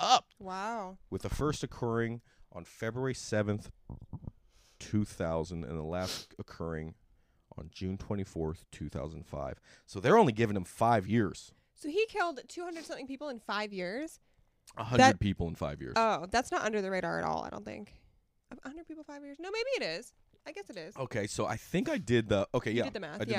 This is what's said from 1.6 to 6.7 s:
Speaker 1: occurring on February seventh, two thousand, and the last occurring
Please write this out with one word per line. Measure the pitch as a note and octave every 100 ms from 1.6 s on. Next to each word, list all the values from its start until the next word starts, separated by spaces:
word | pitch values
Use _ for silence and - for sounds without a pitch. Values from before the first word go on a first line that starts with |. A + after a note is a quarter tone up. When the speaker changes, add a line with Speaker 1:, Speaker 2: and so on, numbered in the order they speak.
Speaker 1:
occurring | - - A#2+ A#2 A2+ A#2 - - -
on | -
February | E2+ - A2+ A#2 C3
seventh, | B2 - G#2+ G#2 G2+ - - - - - - - - _ - _ -
two | - G#2+
thousand, | G#2 - E2 E2 D#2+ E2+
and | D#2+ E2
the |
last | D#2 F2 F#2 - - -
occurring | - - E2